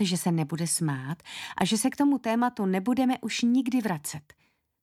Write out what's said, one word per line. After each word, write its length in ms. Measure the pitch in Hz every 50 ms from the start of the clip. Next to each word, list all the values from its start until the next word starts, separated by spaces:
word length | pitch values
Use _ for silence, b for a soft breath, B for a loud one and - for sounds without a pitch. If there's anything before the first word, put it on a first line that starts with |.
že 160 | 208 175 180
se 160 | 165 - 185
nebude 340 | 170 165 156 139 170 156 170
smát 560 | 160 - - 170 151 139 131 131 135 170 - - B B B B B B
a 80 | B -
že 140 | 175 220 214
se 120 | - 262
k 60 | 262
tomu 220 | - 285 285 277 254
tématu 480 | - 226 220 233 247 247 240 - 202
nebudeme 520 | 190 185 190 190 247 254 220 262 247 254 -
už 220 | - 220 - -
nikdy 380 | - 233 240 262 269 240 220 254
vracet. 420 | 214 214 175 151 - - - 156 - - - _ _ _ _ _ _ _ _ _